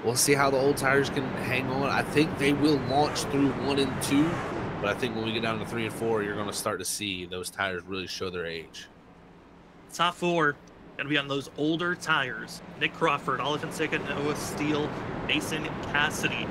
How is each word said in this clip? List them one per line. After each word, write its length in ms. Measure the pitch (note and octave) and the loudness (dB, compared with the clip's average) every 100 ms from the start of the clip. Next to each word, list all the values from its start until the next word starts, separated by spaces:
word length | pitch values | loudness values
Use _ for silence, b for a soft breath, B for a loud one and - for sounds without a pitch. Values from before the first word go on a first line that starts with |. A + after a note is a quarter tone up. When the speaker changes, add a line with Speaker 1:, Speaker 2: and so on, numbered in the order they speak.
Speaker 1:
we'll 120 | D3 B2 | 0 2
see 200 | - C#3 | 4 6
how 160 | C#3 | 6
the 60 | C3+ | 4
old 200 | C#3 C#3 | 4 4
tires 320 | C#3 C#3 C#3 | 4 4 2
can 140 | C#3+ C3 B2+ | -2 -4 -4
hang 280 | - B2+ C3 | 0 0 0
on. 180 | C3 C#3 | -2 0
I 140 | G#2 | 0
think 340 | A#2 D3 D#3 - | 2 4 2 2
they 160 | D3 | 2
will 240 | C#3 D3 C#3+ | 4 4 4
launch 420 | B2 C3+ D3 - | 2 2 2 0
through 260 | - C#3 C#3 B2 B2+ | -2 2 2 2 0
one 140 | C#3 | 2
and 240 | C3+ - | 0 0
two, 260 | - C#3+ D#3+ E3+ - - - - | 2 4 4 2 -4 -4 -6 -2
but 100 | G2+ | -2
I 40 | |
think 220 | G2+ B2 A2+ | 0 -2 -2
when 100 | A2 | -2
we 80 | |
get 80 | A2+ | 0
down 160 | A2+ A2 | 0 -2
to 80 | F#2 | -4
three 220 | A#2 A2 | -2 -4
and 60 | |
four, 280 | - A2+ A2 | -2 0 0
you're 140 | G#2 G#2 | 0 -2
gonna 180 | G#2 | -4
start 240 | G2 A2+ F#2 | -2 -2 -2
to 60 | F#2 | -4
see 400 | - G#2 F#2 F2 | -4 -4 -4 -6
those 240 | F2+ F2+ | -6 -8
tires 320 | - G2 F#2 | -2 -2 -2
really 220 | E2+ F#2+ F2+ | -6 -6 -6
show 240 | - F#2+ | -6 -4
their 160 | F2+ E2 | -2 -4
age. 400 | E2 D2 - - - - - - - - - - - - | -6 -10 -16 -18 -20 -20 -20 -20 -20 -20 -20 -20 -20 -16
Speaker 2:
Top 220 | - F3 | 0 0
four 420 | - F3 E3+ D3+ C#3+ - - - - | 2 0 4 2 0 -12 -20 -16 -10
gonna 120 | C#3 | 0
be 80 | D3 | 0
on 100 | C#3 | 2
those 220 | C#3 C3+ - | -2 -4 -2
older 380 | D3+ D#3+ F3 F3 | 0 0 0 -2
tires. 680 | - D#3 B2+ A2+ A#2 - - - | 2 2 2 -4 -10 -12 -14 -2
Nick 140 | D#3+ | -2
Crawford, 460 | - E3 C#3+ - C3 | 2 2 2 0 -2
Ollie 180 | B2+ D3+ | 0 -2
Fonseca, 400 | D#3 - D#3 D#3 | -4 -4 -2 -2
Noah 380 | C3+ D3 C#3+ C#3+ | -2 -2 -2 -2
Steele, 520 | - - D3+ D3 D3 - - - - | -4 -2 0 0 0 -4 -6 -6 0
Mason 400 | C#3+ - D#3 D#3 - - | 0 0 -4 -4 -6 -2
Cassidy. 600 | C#3+ D3+ - D3+ A#2+ - | 2 2 0 -2 -2 -6